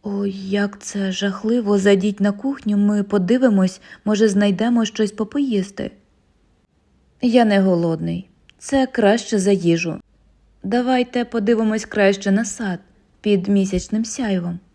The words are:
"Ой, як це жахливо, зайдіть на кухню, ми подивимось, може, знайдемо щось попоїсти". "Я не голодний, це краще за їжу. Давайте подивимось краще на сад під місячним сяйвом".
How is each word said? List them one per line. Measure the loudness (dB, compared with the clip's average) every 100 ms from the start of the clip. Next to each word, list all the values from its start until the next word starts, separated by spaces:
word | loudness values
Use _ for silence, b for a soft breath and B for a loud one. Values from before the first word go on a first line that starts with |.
"Ой, | -6 -4 -4 -6 -4
як | -2 -2 -6
це | -10 -6 -4
жахливо, | -2 -4 -4 -2 -2 2 2
зайдіть | 4 2 0 0
на | -2
кухню, | -2 -6 -6 -2 0
ми | 2 0
подивимось, | 0 0 2 4 4 4 2 -2 B B -4
може, | 2 2
знайдемо | 4 2 0 0 0 0
щось | -2 -4
попоїсти". | -2 -6 -4 -2 -2 -4 -8 -12 -12 _ _ _ _ _ _ _ _ _ _ _ _
"Я | 2 4 4
не | 4
голодний, | 4 2 0 -2 -4 -6 -10 _ _ _
це | -2 0 0
краще | 2 2 2 0 0
за | 2
їжу. | 2 2 0 -2 -8 _ _ _ _ _ _
Давайте | -4 -2 0 0 0 -4 -4
подивимось | -4 0 0 0 -2 -4
краще | 2 2 2 0
на | 0 -2
сад | -6 -6 -6 _ _ _ _
під | 0 0 2
місячним | 0 2 -4 -4 -4 -4
сяйвом". | -6 -2 -2 -4 -10 _